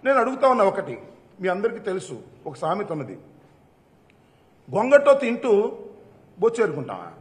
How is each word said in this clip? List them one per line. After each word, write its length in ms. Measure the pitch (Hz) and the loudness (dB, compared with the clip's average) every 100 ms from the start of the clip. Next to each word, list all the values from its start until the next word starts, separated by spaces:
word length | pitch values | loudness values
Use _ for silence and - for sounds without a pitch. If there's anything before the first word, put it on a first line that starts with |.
నేను 140 | 254 269 | 2 2
అడుగుతా 300 | 233 262 269 | 2 2 2
ఉన్నా 160 | 247 | 4
ఒకటి, 340 | 196 185 120 117 - - _ _ | 2 0 -8 -10 -16 -20 _ _
మీ 80 | 185 | -4
అందరికీ 300 | 185 220 190 | -2 -2 -4
తెలుసు, 400 | - 185 - 123 - - - | -8 -8 -8 -16 -16 -16 -16
ఒక 100 | 139 | -8
సామెత 360 | 160 190 208 | -4 -4 -4
ఉన్నది, 260 | 160 131 - - - _ _ _ _ _ _ _ _ _ _ _ _ - | -8 -10 -14 -20 -20 _ _ _ _ _ _ _ _ _ _ _ _ -8
గొంగట్టో 400 | 160 240 285 285 | -2 4 6 6
తింటూ 640 | 277 247 233 262 202 226 - - - - - _ - | 4 4 -4 2 2 2 -6 -16 -20 -20 -20 _ -2
బొచ్చు 220 | 214 233 | -2 0
ఏరుకుంటామా? 440 | 208 147 123 95 87 - | -2 -2 -8 -12 -14 -20